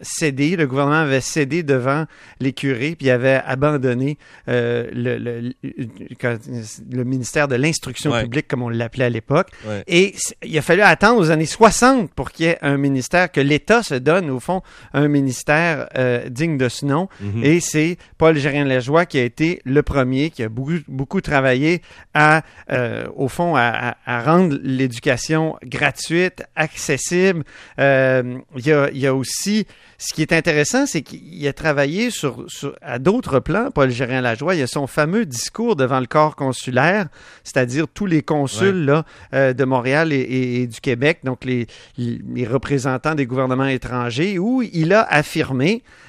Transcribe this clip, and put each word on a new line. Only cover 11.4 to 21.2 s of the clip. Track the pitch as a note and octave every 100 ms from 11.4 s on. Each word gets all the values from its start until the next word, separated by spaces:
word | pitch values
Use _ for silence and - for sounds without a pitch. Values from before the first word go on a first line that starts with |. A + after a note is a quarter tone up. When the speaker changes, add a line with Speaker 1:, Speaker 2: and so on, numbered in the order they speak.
| D#3
Speaker 1:
soixante | - A3 - B3 C4+ F3+
pour | - C3
qu'il | - E3
y |
ait | E3
un | C#3+ C#3+
ministère, | C#3 C3+ B2 F3 F3+
que | -
l'État | C#3 D3 - A#3
se | G#3+ C3+
donne, | C3 F3+ D#3+
au | C3
fond, | - F#3 - - -
un | C#3 D3
ministère, | D3 C3+ B2 - D3+ E3+ C#3+ A#2+ -
euh, | B2+ A#2+ C3
digne | A#2+ E3 D3
de | B2+
ce | - C#3+
nom. | C#3+ F#3+ -
Speaker 2:
Mhm. | G2+ G#2
Speaker 1:
Et | C3+ E3+
c'est | - D#3 D#3+ F3 - -
Paul | D#3+ D#3
Gérin-Lajoie | C#3 C#3+ C#3 B2+ A#2+ D#3 F3
qui | C#3
a |
été | B2 - D#3 F3 B2+
le | C#3+
premier, | - C#3+ B2+ C3 D3+
qui | -
a | A2
beaucoup, | A2 C3+ E3+ -
beaucoup | C3+ C#3 F#3+